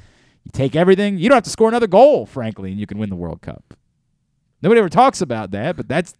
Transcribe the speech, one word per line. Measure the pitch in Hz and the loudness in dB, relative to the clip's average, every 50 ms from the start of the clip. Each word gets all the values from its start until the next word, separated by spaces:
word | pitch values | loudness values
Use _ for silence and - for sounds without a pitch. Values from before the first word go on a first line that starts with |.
| - _ _ _ _ _ _ _ _ | -20 _ _ _ _ _ _ _ _
You | - | -12
take | - 127 135 135 - | -6 -4 -4 -2 0
everything. | 156 180 185 190 185 208 202 196 175 | 0 4 4 4 2 2 -4 -2 -2
You | 165 247 | 2 4
don't | 277 | 2
have | 233 - | 2 2
to | - | -2
score | - - 220 220 | -2 0 0 0
another | 233 240 233 | 2 0 -2
goal, | 190 175 208 262 302 269 151 107 | 2 6 6 6 6 6 2 -2
frankly, | - - 135 113 110 101 101 95 95 | -6 -10 -8 -8 -8 -8 -10 -10 -10
and | 95 104 | -8 -8
you | 104 | -8
can | - 101 | -10 -8
win | 104 110 101 | -8 -8 -8
the | 95 | -6
World | 87 87 82 80 - - | -8 -8 -10 -10 -12 -14
Cup. | 82 - - _ _ - _ _ _ _ _ _ _ _ _ _ _ _ _ _ _ _ _ - | -16 -16 -16 _ _ -20 _ _ _ _ _ _ _ _ _ _ _ _ _ _ _ _ _ 0
Nobody | 185 233 233 | 2 4 4
ever | 202 165 | 2 2
talks | - 202 254 269 - - | 2 2 2 2 2 -2
about | 180 127 117 110 107 92 | -6 -4 -4 -8 -6 -8
that, | 98 101 117 165 175 | -8 -6 -6 -6 -6
but | 143 113 | -8 -8
that's, | - 127 110 - - - | -4 -4 -4 -4 -6 -12